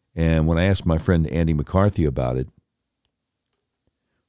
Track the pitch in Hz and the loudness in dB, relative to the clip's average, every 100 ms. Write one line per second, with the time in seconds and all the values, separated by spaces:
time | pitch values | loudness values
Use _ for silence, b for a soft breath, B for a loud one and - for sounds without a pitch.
0 | _ 85 82 80 80 82 92 92 87 80 | _ -2 0 2 2 2 0 0 0 0
1 | 78 85 80 82 82 76 71 92 101 92 | 2 0 0 0 0 -2 -2 0 0 0
2 | 76 64 62 64 - _ _ _ _ _ | -2 -2 -2 -4 -6 _ _ _ _ _
3 | _ _ _ _ _ _ _ _ _ _ | _ _ _ _ _ _ _ _ _ _
4 | _ _ | _ _